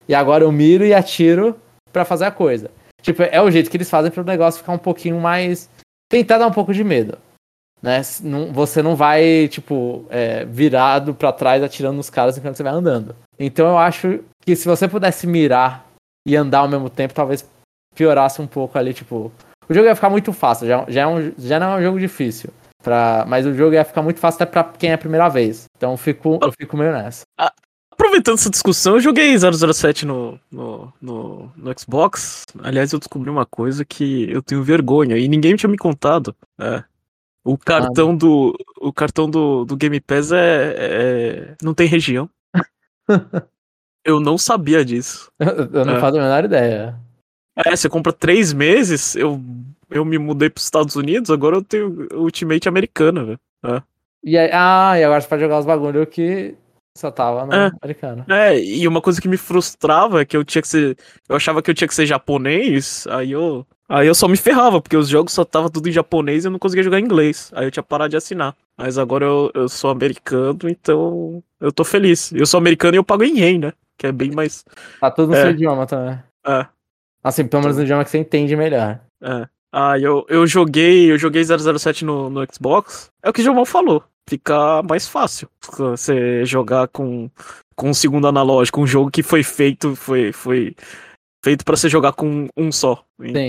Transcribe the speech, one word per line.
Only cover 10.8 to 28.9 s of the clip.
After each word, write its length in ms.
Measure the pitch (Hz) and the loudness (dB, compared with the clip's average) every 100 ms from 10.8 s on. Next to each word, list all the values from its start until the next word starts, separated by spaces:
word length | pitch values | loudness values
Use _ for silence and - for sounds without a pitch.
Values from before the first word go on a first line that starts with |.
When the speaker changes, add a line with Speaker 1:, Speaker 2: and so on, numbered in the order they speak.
| 131 139 143 | 4 2 -2
Speaker 1:
pra 180 | 131 139 | -2 -2
trás 300 | - 131 135 | 0 2 2
atirando 340 | 139 - 135 143 | 0 -4 -6 -6
nos 140 | 135 | -6
caras 260 | - 123 131 | -2 -2 -2
enquanto 200 | 139 131 | -8 -8
você 60 | |
vai 100 | 139 | -6
andando. 440 | 156 175 120 107 - _ - | -2 0 -2 -4 -16 _ -10
Então 280 | 139 - 165 | -4 0 2
eu 120 | 175 | 4
acho 420 | 170 170 185 208 - _ | 2 0 -4 -4 -8 _
que 100 | - | -2
se 120 | 170 175 | 0 0
você 180 | 165 190 | 0 0
pudesse 400 | 190 185 - 175 | 0 -2 -2 -2
mirar 600 | 170 147 127 127 127 _ _ _ _ 143 | 2 2 4 2 -2 _ _ _ _ -2
e 80 | 147 | 0
andar 220 | 139 139 | 2 2
ao 100 | 143 | 2
mesmo 220 | 143 131 | 0 -4
tempo, 240 | - 135 | -6 -4
talvez 340 | 156 135 139 - _ _ _ _ | -2 -4 -4 -8 _ _ _ _
piorasse 460 | - 156 139 135 - | 0 2 4 2 0
um 40 | 143 | -8
pouco 300 | 139 131 143 | -8 -6 -4
ali, 140 | 127 | -4
tipo, 400 | 127 120 117 110 - _ _ - | -6 -10 -10 -10 -14 _ _ -2
o 40 | |
jogo 120 | 170 226 | 4 4
ia 80 | |
ficar 160 | 202 196 | 4 2
muito 220 | 202 208 | 0 -2
fácil, 340 | 190 131 117 117 | -2 0 0 0
já, 180 | 123 143 | 0 0
já 120 | 127 | 0
é 40 | 147 | 0
um, 260 | 170 156 - | 0 -4 -8
já 200 | 123 156 | -4 -2
não 140 | 185 | 0
é 40 | 196 | 0
um 40 | |
jogo 160 | 175 190 | -2 -2
difícil, 520 | 185 - 123 113 - - _ _ | -4 -4 -6 -6 -12 -20 _ _
pra, 420 | 120 117 117 113 110 | -2 2 2 0 0
mas 200 | 127 139 | 0 0
o 80 | |
jogo 180 | 135 156 | 2 4
ia 100 | 156 | 4
ficar 180 | 156 - | 2 0
muito 180 | 156 165 | -2 0
fácil 220 | 170 165 | -2 0
até 40 | 175 | -2
pra 100 | 170 | 0
quem 260 | 170 - 170 | -2 -2 -2
é 40 | |
a 40 | 160 | -2
primeira 300 | 160 160 170 | 0 2 2
vez. 340 | 131 110 113 - _ | 2 0 -2 -14 _
Então 160 | 127 | -6
eu 40 | 127 | -4
fico, 420 | 156 139 160 156 | -4 -4 -2 0
eu 100 | 143 | -2
fico 240 | - 147 147 | -4 -8 -4
meio 160 | 156 | -2
nessa. 300 | 139 107 - - - | -4 -8 -14 -16 -6
Speaker 2:
A-, 140 | 165 - _ _ _ | -6 -6 _ _ _
aproveitando 420 | - 440 392 226 226 | 0 2 4 2 2
essa 120 | 208 | 0
discussão, 440 | - 202 175 185 | 0 0 2 4